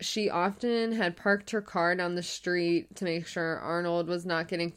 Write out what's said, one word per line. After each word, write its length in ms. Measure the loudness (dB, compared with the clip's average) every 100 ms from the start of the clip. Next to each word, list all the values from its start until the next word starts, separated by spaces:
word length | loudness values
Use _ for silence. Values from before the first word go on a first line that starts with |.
she 280 | -4 0 0
often 640 | 2 0 0 0 0 0
had 240 | 0 0 0
parked 340 | 2 2 2
her 120 | -4
car 320 | -2 2 2
down 220 | 2 0 -2
the 60 |
street 760 | -4 -6 0 2 4 2 0 -4
to 80 |
make 240 | -2 -2 -4
sure 300 | -2 -2 -2
Arnold 500 | -2 0 2 0 0
was 180 | -2 0
not 220 | -2 0
getting 240 | -2 -2